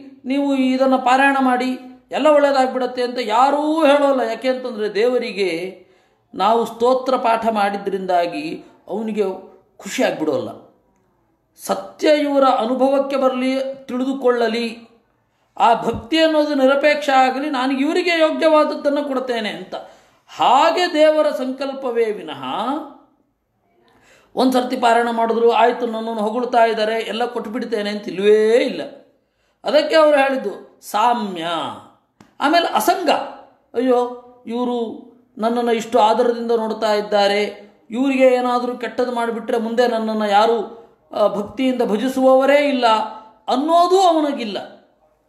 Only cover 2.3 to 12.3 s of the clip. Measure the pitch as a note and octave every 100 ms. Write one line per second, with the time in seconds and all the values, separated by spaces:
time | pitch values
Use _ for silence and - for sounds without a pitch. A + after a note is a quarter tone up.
2.3 | D4 C#4+ C4 B3+ B3+ B3 B3+ B3 A#3+ A3
3.3 | G#3+ C4+ C#4+ D4+ D#4+ D4+ C#4+ C#4 C4 A#3
4.3 | A3+ C4 B3+ B3 A3 G#3+ G3 A#3+ B3 A3+
5.3 | F#3+ F#3+ E3 F3+ - _ _ _ _ _
6.3 | F#3 F#3+ A#3 A3+ - A#3+ C4 B3+ B3+ A#3
7.3 | A3+ A3 A3 G3+ G3+ F#3+ F#3+ F#3 F3+ F3
8.3 | D3+ D#3 - - _ - F#3+ A3 G#3 F#3+
9.3 | F#3+ - - _ - G3 - G#3+ - D3+
10.3 | C3 G#2+ - - _ _ _ _ _ _
11.3 | _ _ _ - D4 - - D#4+ D4+ C#4+